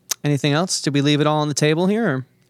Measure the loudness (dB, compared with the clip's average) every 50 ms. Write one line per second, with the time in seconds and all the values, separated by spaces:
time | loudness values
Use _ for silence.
0 | _ -10 -8 -6 -2 -2 -2 0 0 0 0 0 0 -2 -4 -4 -4 -2 0 0
1 | 2 2 2 2 2 2 0 0 -2 -2 -2 0 0 0 2 2 0 0 0 0
2 | 0 -2 -2 -2 -6 -10 _ _ _